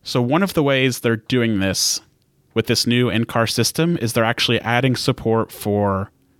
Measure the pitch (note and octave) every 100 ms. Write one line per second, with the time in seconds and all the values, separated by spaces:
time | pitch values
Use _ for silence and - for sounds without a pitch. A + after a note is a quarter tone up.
0 | - C3 A#2+ D#3+ G3 - C#3 C3+ C3 A#2+
1 | A#2+ A2+ - B2+ A2+ G#2 F#2+ F2+ - -
2 | _ _ _ _ _ A2+ - A2+ - A#2+
3 | B2 G#2 A#2 A#2 A2+ - A2+ - E3 F3
4 | A2+ A#2+ A2+ A#2+ - A2+ A2 A#2+ C3 A#2+
5 | - B2 A2+ A2+ G#2+ - G#2+ G#2 G2+ F#2+
6 | G2+ _ _